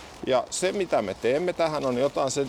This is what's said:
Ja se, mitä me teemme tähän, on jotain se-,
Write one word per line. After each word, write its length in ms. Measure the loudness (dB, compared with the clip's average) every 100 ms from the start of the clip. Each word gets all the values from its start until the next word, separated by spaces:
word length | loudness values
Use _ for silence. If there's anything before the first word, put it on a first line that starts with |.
| -18 -8 0
Ja 160 | 0 0
se, 220 | -2 -2
mitä 300 | 0 0 0
me 120 | 0
teemme 400 | 0 2 2 0
tähän, 320 | 0 0 0 0
on 120 | 2
jotain 340 | 0 0 -2
se-, 160 | 0